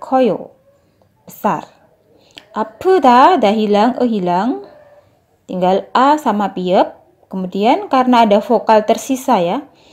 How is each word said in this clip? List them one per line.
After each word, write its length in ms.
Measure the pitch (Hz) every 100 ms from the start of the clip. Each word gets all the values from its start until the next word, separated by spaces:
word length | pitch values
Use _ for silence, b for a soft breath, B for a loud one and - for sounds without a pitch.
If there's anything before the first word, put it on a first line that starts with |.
koyo. 480 | - 262 240 160 - _ _ _ _ _ _ _ -
Besar. 400 | - 214 160 - _ _ _ _ B B B B -
Apuda 800 | 220 - 370 381 269 240 302 359
dah 160 | 214
hilang, 400 | 220 214 202 233 254
e 80 | 247
hilang, 560 | 214 180 175 226 392 B B B B B B _ _ -
tinggal 400 | 185 180 190 -
a 240 | 240 269 302
sama 400 | 269 208 196 196
piep. 320 | 180 196 311 - _ _ _
Kemudian 560 | 190 185 196 214 349 415
karena 400 | 262 247 247 226
ada 160 | 202
vokal 400 | 202 220 - 220
tersisa 560 | 214 226 - 262 - 220
ya. 240 | 170 240 - b b